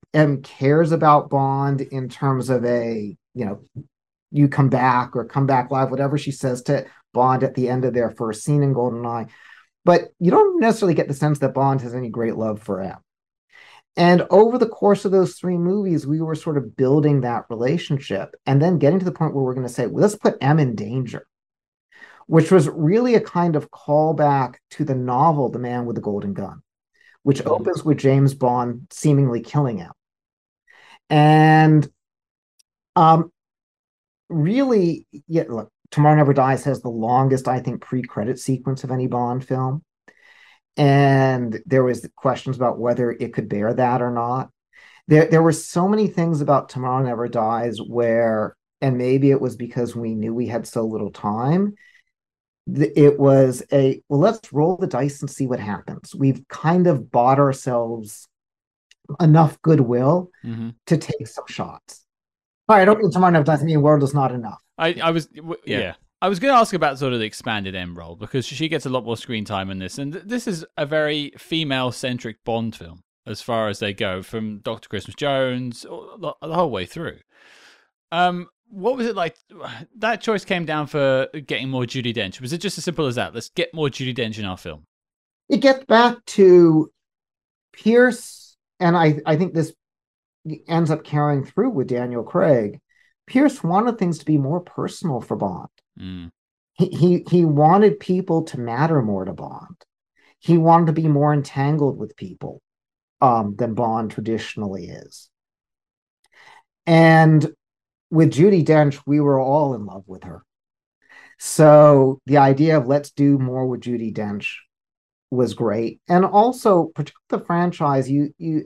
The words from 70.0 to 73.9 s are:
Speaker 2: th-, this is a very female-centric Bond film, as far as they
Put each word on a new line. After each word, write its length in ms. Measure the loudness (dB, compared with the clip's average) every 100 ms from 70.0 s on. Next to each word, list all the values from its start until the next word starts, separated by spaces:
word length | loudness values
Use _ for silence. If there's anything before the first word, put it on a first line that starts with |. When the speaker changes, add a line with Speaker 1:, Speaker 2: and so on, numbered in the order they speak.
| -10
Speaker 2:
th-, 100 | -12 -10
this 220 | -8 -8
is 180 | -10 -10 -10
a 80 | -4
very 480 | -2 -2 -4 -8 -14
female-centric 1000 | -8 -4 -2 -2 -4 -4 -6 -6 -10 -10 -6
Bond 280 | -4 -4 -10
film, 240 | -18 -20 _ _ -14
as 160 | -12
far 260 | -6 -4 -4
as 120 | -4
they 140 | -6